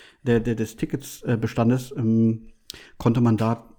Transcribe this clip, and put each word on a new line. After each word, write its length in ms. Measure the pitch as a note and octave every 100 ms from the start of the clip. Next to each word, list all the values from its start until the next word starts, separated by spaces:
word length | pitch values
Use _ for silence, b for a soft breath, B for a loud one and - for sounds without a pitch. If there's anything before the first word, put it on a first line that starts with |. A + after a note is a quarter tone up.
| B B
der, 160 | B2 A#2
der, 140 | A2+ A2+
des 200 | A2 -
Tickets, 460 | E3 C#3 - -
äh, 140 | - A2+
Bestandes, 540 | A2+ - A#2 B2+ - -
ähm, 520 | A2+ A2+ A2+ A2+ - _ - B B B
konnte 220 | A#2+ A#2+
man 160 | A#2+ A2
da 300 | A2+ A2+ -